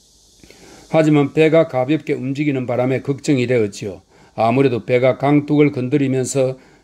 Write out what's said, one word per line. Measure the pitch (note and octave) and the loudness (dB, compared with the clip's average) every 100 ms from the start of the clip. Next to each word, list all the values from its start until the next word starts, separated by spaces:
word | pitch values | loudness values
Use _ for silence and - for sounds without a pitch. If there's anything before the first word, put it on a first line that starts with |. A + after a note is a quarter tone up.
| _ _ _ _ - - - - - | _ _ _ _ -20 -20 -20 -20 -2
하지만 | D#3+ D#3 D3 C#3 | 2 4 4 2
배가 | - D#3+ D#3+ D#3+ | 2 4 4 2
가볍게 | B2+ B2+ D#3 - | -2 -2 -2 -4
움직이는 | C3+ B2+ C#3 D3+ C3+ B2 | -6 -6 -4 -4 -4 -4
바람에 | A#2+ B2+ C3 | -2 -2 -2
걱정이 | - C#3 - C#3 A#2+ | -4 -6 -2 0 0
되었지요. | B2 G#2 - G#2 E2+ _ _ _ - | 0 0 -4 -12 -14 _ _ _ -2
아무래도 | A2+ B2+ C#3 A#2 - | 0 2 2 0 -2
배가 | B2 B2+ B2 | 0 2 0
강둑을 | C#3 D3 C#3+ D3 D3 | 2 0 2 2 2
건드리면서 | C#3 B2+ C#3+ C3+ C3 B2 C#3 C3 C3 _ _ | 0 -2 -2 0 -2 -2 -2 -2 -4 _ _